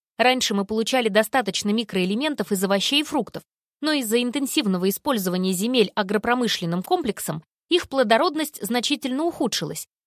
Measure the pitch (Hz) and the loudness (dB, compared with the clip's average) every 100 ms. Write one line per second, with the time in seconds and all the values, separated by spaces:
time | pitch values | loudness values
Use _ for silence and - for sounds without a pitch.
0 | _ _ 233 254 - 202 196 220 226 262 | _ _ 2 2 0 0 0 -2 0 2
1 | 220 202 220 269 214 - 208 214 220 185 | 4 2 2 0 0 -2 -2 -2 -2 -2
2 | 180 208 302 285 196 196 190 196 - 285 | 0 0 -2 -4 -2 0 2 0 2 0
3 | 302 294 214 160 - _ _ _ 302 302 | 0 -2 -2 -8 -14 _ _ _ -2 0
4 | 226 233 247 277 269 - 220 185 190 196 | 2 0 0 -2 -2 0 2 2 0 0
5 | - 247 185 180 185 185 220 254 190 - | -2 0 0 0 0 0 0 2 2 0
6 | 190 208 233 247 233 - 170 175 185 359 | -2 -2 0 0 0 -2 -2 -4 0 -2
7 | 269 - - 160 - _ _ 339 - 269 | -2 -6 -6 -8 -10 _ _ -2 0 0
8 | 233 226 339 302 302 - 190 240 220 294 | 4 4 4 0 -6 -6 -4 -2 -2 -2
9 | 262 262 339 330 269 - 151 - - _ | -2 -2 -2 0 -2 -2 -6 -8 -12 _